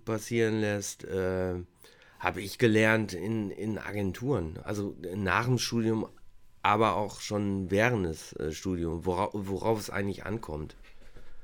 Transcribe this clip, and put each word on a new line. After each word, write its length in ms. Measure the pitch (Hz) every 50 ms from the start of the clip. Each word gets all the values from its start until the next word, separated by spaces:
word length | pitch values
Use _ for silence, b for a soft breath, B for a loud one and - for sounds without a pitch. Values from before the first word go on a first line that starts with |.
| -
passieren 560 | - 113 107 - - 117 117 113 110 110 110
lässt, 420 | 107 104 104 101 98 - - - -
äh, 500 | - 95 95 92 92 92 92 92 92 90 90 87 - _ b b b b b b b b b
habe 200 | - 90 90 92
ich 180 | 104 95 - -
gelernt 560 | 123 113 107 110 110 110 110 113 107 92 90
in, 360 | 85 87 107 113 110 104 95
in 280 | - - 101 110 107 80
Agenturen. 840 | - - 98 104 101 92 87 - 120 135 143 98 82 78 78 - -
Also, 340 | - 107 104 101 95 - - 87
äh, 140 | 85 90
nach 300 | 104 98 92 87 107 117
dem 120 | 123 127 113
Studium, 480 | - - 117 117 110 110 110 110 - - - - - - - - - - - - -
aber 320 | 98 104 107 113 107 87
auch 240 | 95 107 95 - -
schon 480 | - - 104 104 104 101 98 98 95 85 98
während 340 | 101 110 123 123 104 90
des, 260 | 82 78 - - - -
äh, 180 | - 65 78 78
Studiums, 520 | - - 95 90 85 85 82 80 85 80
wora-, 260 | 92 87 90 101 - -
worauf 480 | 104 98 95 98 90 - 110 113 107
es 100 | 98 -
eigentlich 340 | - 98 98 101 92 - -
ankommt. 520 | - 104 117 - - 76 76 78 - - - b b b b b b b b b b b b